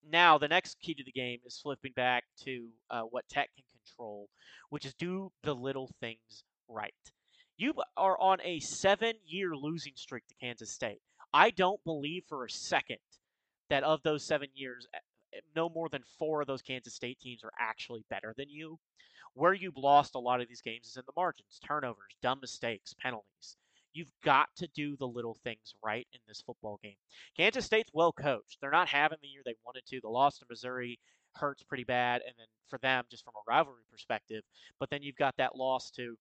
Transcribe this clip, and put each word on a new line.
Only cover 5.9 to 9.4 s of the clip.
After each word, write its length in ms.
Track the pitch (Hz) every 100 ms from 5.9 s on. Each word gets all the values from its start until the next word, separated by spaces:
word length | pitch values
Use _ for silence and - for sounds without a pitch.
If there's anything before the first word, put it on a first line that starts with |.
| -
things 440 | 117 113 113 110 _ _ _
right. 280 | 113 104 _ - _ _ _ _ -
You 160 | 226 320 - -
are 220 | 190 190
on 220 | 190 190
a 160 | 180 165
seven-year 920 | - - 196 202 226 220 175 170